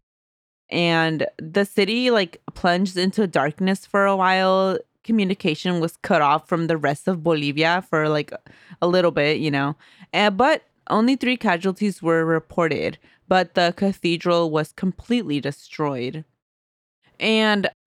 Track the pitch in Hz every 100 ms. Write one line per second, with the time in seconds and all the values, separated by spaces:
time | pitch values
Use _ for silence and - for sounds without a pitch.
0 | _ _ _ _ _ _ _ 170 170 165
1 | 160 156 - - 160 196 202 - 196 233
2 | 254 226 180 - - - 180 175 190 185
3 | 185 214 190 151 143 - 190 190 - 202
4 | 196 196 185 185 190 190 190 185 - _
5 | - 226 185 196 175 151 185 175 165 -
6 | - 170 143 156 - 170 165 160 139 147
7 | - 175 160 156 143 143 160 180 - 160
8 | 156 151 147 - - - - 180 175 180
9 | 175 156 147 151 151 143 143 151 _ -
10 | - 170 208 196 269 311 - _ - 208
11 | 233 269 240 254 214 170 190 180 208 -
12 | 165 165 160 160 - - 160 - 78 -
13 | _ _ - 185 175 - 175 - 196 190
14 | 175 170 180 170 165 156 156 - 190 -
15 | - 240 160 143 139 - - - 151 131
16 | 123 156 156 _ _ _ _ _ _ _
17 | _ - 208 220 220 208 190 -